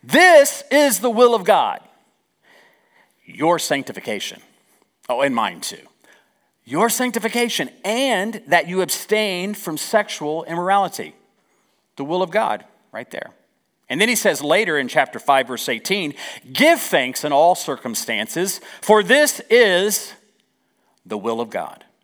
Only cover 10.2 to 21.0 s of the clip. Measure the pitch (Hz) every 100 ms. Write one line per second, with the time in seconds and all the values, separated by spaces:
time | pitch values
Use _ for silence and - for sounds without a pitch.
10.2 | 151 156 - 170 180 196 185 - 80 -
11.2 | _ _ _ _ _ _ _ - 143 180
12.2 | 185 196 220 104 - _ _ - 123 -
13.2 | - _ _ _ _ _ _ 135 214 240
14.2 | 214 151 143 175 220 151 127 156 135 120
15.2 | - 139 127 123 - 117 - 196 147 143
16.2 | - - - 131 302 330 - 170 127 127
17.2 | 147 143 165 180 - 135 123 110 - 110
18.2 | 110 - 190 - - - - 214 190 262
19.2 | 294 - - 233 220 180 202 196 - -
20.2 | _ _ _ _ _ _ _ _